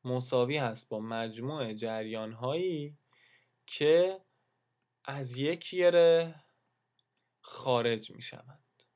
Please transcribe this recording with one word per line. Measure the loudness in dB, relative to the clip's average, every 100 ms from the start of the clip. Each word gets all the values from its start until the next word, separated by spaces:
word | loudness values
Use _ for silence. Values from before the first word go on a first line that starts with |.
| -2
مساوی | -4 0 2 2 0
هست | -2 -4 -8
با | -8
مجموع | -4 -4 -6 -6 -8 -4 -6
جریان‌هایی | -4 -6 -4 -6 -8 -8 -6 -4 -2 -2 -4 -8 -14 _ _ _ _ _ _ _
که | 0 4 6 4 -2 _ _ _ _ _ _ _ _
از | -10 -8 -8 -4
یک | -2 -2 -6
گره | 2 6 8 8 6 2 -10 _ _ _ _ _ _ _ _ _ _
خارج | -20 -6 0 2 2 0 -6
می‌شوند. | -16 -16 -16 -20 -20 _ _ _